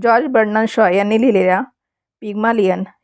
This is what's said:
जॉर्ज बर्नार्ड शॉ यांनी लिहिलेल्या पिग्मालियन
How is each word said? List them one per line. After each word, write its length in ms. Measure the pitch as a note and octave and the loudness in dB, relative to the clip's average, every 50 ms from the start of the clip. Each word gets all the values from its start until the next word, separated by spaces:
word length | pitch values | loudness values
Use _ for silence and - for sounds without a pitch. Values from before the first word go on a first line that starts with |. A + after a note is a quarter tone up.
| G3 | 0
जॉर्ज 240 | A#3 A3+ A#3 D#4+ | 0 2 2 0
बर्नार्ड 420 | D4+ B3+ A3+ A3 G#3+ G#3 A3 A3+ A3 | 0 0 0 0 0 0 -2 -2 -2
शॉ 200 | - - A3 F3+ | 0 0 0 2
यांनी 320 | F3+ G3 G3+ G#3 A3 A3 | 2 0 0 0 0 2
लिहिलेल्या 400 | A#3 C4 G#3 F#3+ F#3 F#3 F#3 G3 B3+ - _ _ _ _ _ _ _ _ _ _ | 2 2 2 2 2 2 0 0 -2 -6 _ _ _ _ _ _ _ _ _ _
पिग्मालियन 600 | A3+ G#3+ G3+ G#3 G#3+ A3+ A#3 A3+ G3+ F#3+ F#3 F#3 F#3+ - - _ | -14 -12 -8 -4 -2 -2 0 0 0 0 0 -2 -6 -10 -14 _